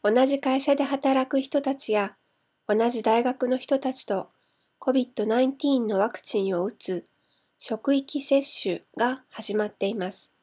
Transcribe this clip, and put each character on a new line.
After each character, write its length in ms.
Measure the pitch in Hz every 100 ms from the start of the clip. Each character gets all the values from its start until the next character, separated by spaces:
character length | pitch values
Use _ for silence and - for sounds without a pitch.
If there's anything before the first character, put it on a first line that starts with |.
同 240 | 208 233 262
じ 140 | 277
会 200 | 277 262
社 140 | 269
で 80 | 277
働 480 | 277 277 269 269 262
く 100 | 269
人 220 | 269 285
た 140 | 269 269
ち 160 | -
や、 240 | 214 202 - _ _ _ _ -
同 240 | 214 233
じ 140 | 247
大 180 | 220 226
学 260 | 247 262 247
の 80 | 254
人 220 | - 269
た 140 | 269
ち 120 | 262
と 260 | - 190 - _ _ _ _ _
コ 120 | -
ビ 120 | 262
ッ 40 | -
ド 120 | - 208
ナ 160 | 226
イ 40 | 262
ン 60 |
テ 160 | 269 285
ィ 80 | 269
ー 60 |
ン 20 | 220
の 140 | 196
ワ 100 | 220
ク 100 | -
チ 200 | - 214
ン 120 | 196 180
を 80 |
打 80 | 190
つ 340 | - - 180 - _ _ _ _ _
職 380 | - 226 -
域 260 | 277 269 294
接 220 | - 277
種 400 | 277 - 202 170 _ -
が 260 | 233 269 _
始 240 | - 202
ま 120 | 208 208
っ 40 |
て 160 | _ 196
い 80 |
ま 160 | 220 185
す。 220 | - - _